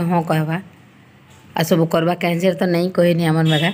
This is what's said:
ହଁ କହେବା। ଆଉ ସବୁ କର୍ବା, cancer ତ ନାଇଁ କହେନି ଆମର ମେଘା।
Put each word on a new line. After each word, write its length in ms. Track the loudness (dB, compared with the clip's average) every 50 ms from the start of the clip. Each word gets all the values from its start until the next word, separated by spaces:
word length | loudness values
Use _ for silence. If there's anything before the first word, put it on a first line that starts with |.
| -2 0
ହଁ 120 | 0 0 0 0
କହେବା। 280 | -2 -2 -2 -2 -4 -6 -8 -12 -18 -20 -20 -20 -20 -20 -20 -20 -20 -20 -20 -20 -20 -20 -20 -10 -6 -6
ଆଉ 60 | -2 0
ସବୁ 140 | 0 0 2 0 0
କର୍ବା, 200 | 0 0 0 -2 -2
cancer 320 | -2 -2 -2 0 0 0 0 0
ତ 20 | 0 0 0
ନାଇଁ 140 | 0 -2 0 0 2
କହେନି 260 | 2 2 2 2 2 2
ଆମର 140 | 2 2 2 2 2
ମେଘା। 180 | 2 0 -2